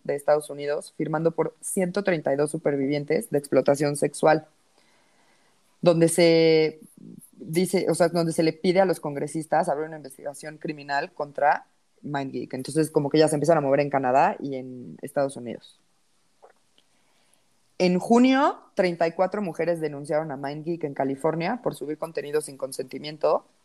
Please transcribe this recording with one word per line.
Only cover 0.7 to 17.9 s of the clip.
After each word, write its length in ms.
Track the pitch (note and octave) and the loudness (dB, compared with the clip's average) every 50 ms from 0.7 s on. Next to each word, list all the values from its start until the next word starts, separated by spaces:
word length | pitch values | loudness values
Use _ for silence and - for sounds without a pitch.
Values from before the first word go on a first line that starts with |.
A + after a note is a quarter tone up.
| D3 - - - _ | -4 -4 -6 -10 _
firmando 340 | - D#3 D3 D#3 D#3 E3 E3 | -6 -6 -4 -2 0 0 0
por 240 | E3 - D#3+ D#3+ - _ | 0 0 -4 -4 -4 _
ciento 420 | - - - G3+ F#3 F3+ F3 G#3 G3+ | -12 -8 -4 -2 -2 -2 -2 -2 0
treinta 320 | - F3+ D#3 D3+ D3 C#3 | 0 0 0 0 -2 0
y 20 | |
dos 140 | C#3 D3 D3+ | 0 0 -2
supervivientes 800 | - D#3+ - D3+ C#3+ C#3 C3+ C3+ D3 D3 D3 D3 D#3 G3+ A3 - | -2 -4 -2 -2 -2 0 -2 -2 -2 -2 -2 0 -2 -2 -2 -2
de 80 | D#3 C#3+ | -4 -4
explotación 580 | C#3+ - - C3+ C3 - C#3 C#3+ D3+ D3 D3 | -2 0 0 2 4 4 2 2 2 -2 -2
sexual, 500 | D3 - D3 - - - D#3 D#3 D#3 D3+ - _ _ _ _ _ _ _ _ _ _ _ _ _ _ _ _ _ _ _ _ _ _ _ _ _ _ | -2 -2 -4 -2 2 4 4 4 4 0 -6 _ _ _ _ _ _ _ _ _ _ _ _ _ _ _ _ _ _ _ _ _ _ _ _ _ _
donde 280 | - E3+ E3+ E3 E3 E3 | 2 2 4 6 4 2
se 720 | E3 - F3 E3 E3 E3 E3 D#3+ D#3+ D#3 D#3 D#3 - - - _ _ - - - - - - _ _ - | 4 6 6 6 6 6 6 6 6 4 4 2 -2 -6 -16 _ _ -20 -20 -20 -20 -20 -20 _ _ -18
dice, 480 | - F3+ D#3+ E3+ F#3 F3 - F#3 - - | -12 -4 0 0 0 2 0 0 0 0
o 60 | E3 | 2
sea, 140 | D#3 F3+ E3+ | 2 2 2
donde 240 | E3+ F3 E3 E3 D#3 | 2 0 -2 -2 0
se 100 | - E3 | 0 0
le 100 | D#3+ D#3+ | 0 0
pide 280 | - - F#3 E3+ F#3 | 0 0 0 4 4
a 40 | G3 | 4
los 140 | F#3 E3 - | 2 2 -2
congresistas 720 | - D#3 C#3+ C#3+ D3 D3 - D#3+ D3+ - - D#3 F3+ F3+ | -4 -8 -6 -6 -6 -6 -6 -8 -6 -2 0 0 0 0
abrir 180 | C#3+ C#3+ D#3 | -2 -4 -4
una 120 | D#3+ D#3+ D#3 | -8 -10 -14
investigación 600 | C#3+ C3+ - - - C#3+ C#3 - - D3+ D#3 D3+ | -16 -18 -18 -14 -14 -14 -12 -12 -14 -14 -14 -10
criminal 540 | - E3 D3+ D3 C#3+ C#3+ C#3+ C#3 D#3 F#3 _ | -10 -10 -10 -8 -8 -4 -4 -4 -4 -4 _
contra 540 | - D3+ C#3+ C#3 - C#3 C#3+ E3 - - _ _ _ _ _ _ _ - | -10 -10 -8 -4 0 2 2 2 2 0 _ _ _ _ _ _ _ -12
MindGeek. 520 | C#3 D3 C#3 C#3 C3+ C3 B2+ - - - | -8 -6 -6 -6 -6 -8 -8 -10 -8 -8
Entonces, 360 | B2+ C3 - C#3 D#3 D#3 D3+ | -8 -8 -4 -2 -2 -2 0
como 180 | - D#3 D3 C#3 | 0 0 0 2
que 100 | - D#3 | 4 4
ya 100 | D#3 D3+ | 4 4
se 80 | D#3 | 4
empiezan 220 | D3 D3 D#3+ E3+ D#3+ | 0 4 4 4 4
a 20 | |
mover 180 | C#3+ C3+ C3+ C#3+ | 4 2 2 2
en 120 | C#3+ C#3+ | 2 2
Canadá 440 | C#3+ C#3 C3+ B2+ B2+ C#3 D#3+ F#3+ G#3+ - | 0 0 0 4 4 4 4 4 2 -2
y 160 | - C#3 C3+ | -6 -8 -6
en 420 | C3 B2+ C3 B2+ B2+ A#2+ - D#3+ - - | -8 -8 -10 -14 -14 -14 -16 -16 -12 -12
Estados 340 | C3 - D3 C#3 C#3 C#3 | -6 -2 -2 -2 -2 -2
Unidos. 420 | B2+ A#2+ A#2+ - - _ - _ _ _ _ _ _ _ _ _ _ _ _ _ _ _ - _ _ _ _ _ _ _ _ _ _ _ _ _ _ _ _ _ _ _ _ _ _ _ _ _ - | -8 -12 -10 -12 -12 _ -20 _ _ _ _ _ _ _ _ _ _ _ _ _ _ _ -20 _ _ _ _ _ _ _ _ _ _ _ _ _ _ _ _ _ _ _ _ _ _ _ _ _ 0
En 220 | F3+ F3+ | 2 2